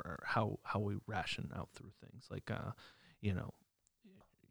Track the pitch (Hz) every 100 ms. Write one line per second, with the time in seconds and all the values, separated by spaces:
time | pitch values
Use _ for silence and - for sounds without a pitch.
0 | - - - 117 104 104 - - 104 101
1 | - 104 - - - - - - - -
2 | - - - 98 - 104 107 - - -
3 | - - 104 90 - - _ _ _ _
4 | 208 196 - _ -